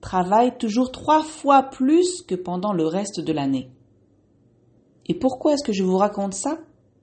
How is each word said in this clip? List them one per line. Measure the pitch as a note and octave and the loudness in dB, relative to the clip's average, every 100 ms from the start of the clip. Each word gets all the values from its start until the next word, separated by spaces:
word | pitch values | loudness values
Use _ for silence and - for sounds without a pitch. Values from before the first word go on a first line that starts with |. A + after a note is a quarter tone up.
travaille | - F#3 F3+ G#3+ B3 B3 | -6 -4 2 2 2 0
toujours | A3+ G#3+ B3+ | -2 0 -2
trois | - - D#4 | -4 2 2
fois | D#4 - C#4 C#4 | 2 -4 4 4
plus | C4 - C4 E4 F4+ - | 4 -2 2 4 2 -2
que | - | -6
pendant | F3+ F3+ F3+ G#3 | -6 -4 -4 -2
le | F#3 D#3+ | 0 0
reste | F3+ G3+ F#3 | -2 -4 -6
de | D3+ | -4
l'année. | D3+ C#3 C3 B2+ - _ _ _ _ _ _ _ _ _ _ _ _ - | -2 -2 -2 -4 -20 _ _ _ _ _ _ _ _ _ _ _ _ -8
Et | |
pourquoi | F3 C4 - D4+ | -2 -2 0 0
est-ce | C#4+ | 0
que | C#4+ | 0
je | F#3+ | -2
vous | F#3 F#3 | 0 2
raconte | G#3 G3+ G3 | 0 0 -6
ça ? | F#3+ C4+ E4 - _ _ _ | -6 -6 -8 -12 _ _ _